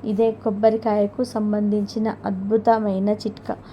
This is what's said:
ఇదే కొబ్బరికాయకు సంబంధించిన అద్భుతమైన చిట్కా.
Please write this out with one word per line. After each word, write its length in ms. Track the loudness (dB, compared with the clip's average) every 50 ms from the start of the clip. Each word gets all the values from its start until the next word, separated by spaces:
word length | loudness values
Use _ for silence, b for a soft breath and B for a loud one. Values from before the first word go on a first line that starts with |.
| -2
ఇదే 260 | -2 2 2 2 2
కొబ్బరికాయకు 920 | 2 0 -4 -4 0 4 4 4 4 4 0 0 2 2 2 0 0 -4 -4
సంబంధించిన 880 | -4 -2 -2 0 0 0 0 0 0 0 0 -2 -2 -4 -2 -2 -2 -4 -4 -4
అద్భుతమైన 840 | -4 -4 -4 -2 0 0 2 4 4 2 4 2 -2 0 0 0 0
చిట్కా. 480 | 0 0 -2 -8 -8 -8 -8 -8 -8 -8 B B